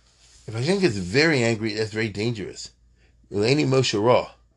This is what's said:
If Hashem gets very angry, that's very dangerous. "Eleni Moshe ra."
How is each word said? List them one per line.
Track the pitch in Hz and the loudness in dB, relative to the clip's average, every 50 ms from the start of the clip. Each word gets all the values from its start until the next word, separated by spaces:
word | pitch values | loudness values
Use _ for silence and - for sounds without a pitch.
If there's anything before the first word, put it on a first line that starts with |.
| _ _ _ _ _ _ _ - - | _ _ _ _ _ _ _ -20 -16
If | - 107 | -10 -8
Hashem | 113 127 165 196 202 | -4 -2 0 0 2
gets | 185 156 107 | 2 0 0
very | 101 90 85 98 135 156 170 185 131 - | 0 -4 0 2 2 4 4 2 2 2
angry, | 117 117 101 113 110 104 | 2 0 0 -2 -4 -4
that's | 107 110 101 | -4 -4 -4
very | 104 110 117 110 | -2 -4 -4 -4
dangerous. | 95 101 107 120 120 104 85 - - - - - _ _ _ _ _ _ _ _ _ _ _ - | -4 -4 -4 -4 -4 -6 -8 -10 -12 -14 -18 -18 _ _ _ _ _ _ _ _ _ _ _ -8
"Eleni | - 101 104 123 139 151 147 | -2 0 2 2 2 2 2
Moshe | 135 131 131 127 - - 101 | 2 2 2 2 2 0 0
ra." | 104 123 120 95 73 - - _ _ _ _ | 4 4 4 4 2 -2 -12 _ _ _ _